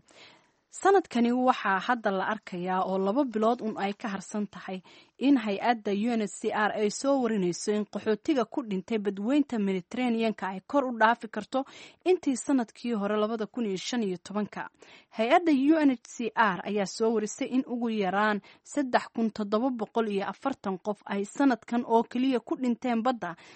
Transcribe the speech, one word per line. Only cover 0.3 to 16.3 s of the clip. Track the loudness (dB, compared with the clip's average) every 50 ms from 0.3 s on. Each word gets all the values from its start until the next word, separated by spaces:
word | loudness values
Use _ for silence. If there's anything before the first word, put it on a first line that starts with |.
| -20 _ _ _ _ _ _ _
Sanadkani | -8 0 2 4 4 4 4 2 0 2 2 2
waxaa | 2 2 4 2 2 2 2 0 0 0
hadda | 0 0 0 0 0 0
la | 0 0 0 -2
arkayaa | -4 -4 -6 -10 -8 -6 -4 -2 0 0 0
oo | 0 0 0
laba | 0 0 2 0 0
bilood | 0 0 0 2 2 2 0 -4
un | -6 -4 -4
ay | -4 -4 -4
ka | -4 -6 -8
harsan | -6 -8 -8 -8 -6 -6 -6
tahay | -6 -8 -14 -12 -10 -10 -12 -12 -16 -20 -20 -20 _ _ 0
in | 4 4 4 4
hay-adda | 4 0 -2 0 2 0 0 0 0 -2 -2
U | 0 0 0
N | 0 0
H | -2 -4
C | -4 -4 -4 -2
R | 0 0 0 0 0
ay | 0 -2 -2
soo | -2 0 0 2 2 2
warinayso | 2 0 0 2 0 0 -2 -2 -2 -2
in | 0 0 -2 -4
qaxootiga | -6 -6 -2 -2 -2 -2 0 0 0 0 0
ku | -2 -4 -6
dhintay | -4 -4 -4 -6 -4 -4 -4 -2
badweynta | -2 -2 -4 -2 -2 0 2 2 2 0 0 -2
Mediterranean-ka | 0 0 0 -2 -4 -6 -6 -4 -2 0 0 0 0 -2 -2 -4 -6 -6 -6
ay | -8 -6 -2
kor | 0 0 0
u | 0 2 4
dhaafi | 4 4 4 2 -2 -10
karto | -10 -10 -8 -4 -4 -4 -4 -6 -10 -20 -20 -20 -14 _ 2
intii | 2 2 2 2 0 -2
sanadkii | -2 0 0 0 0 0 -2 -8 -10 -6 -4 -2
hore | -2 0 0 0
labada | 0 0 0 0 -4 -6
kun | -6 -4 -4 -2
iyo | -2 -2
shan | -4 -4 -4 -2 -2 0
iyo | -2 -2 -6
tobanka. | -8 -6 -4 -4 -4 -4 -6 -10 -12 -12 _ -20 -20 -20 -20 -20 _ _ -4
Hay-adda | -2 2 4 4 4 6 4 4
U | 4 6 6 6 6
N | 6 4 2
H | 0 -4
C | -12 -8 -6 -6 -2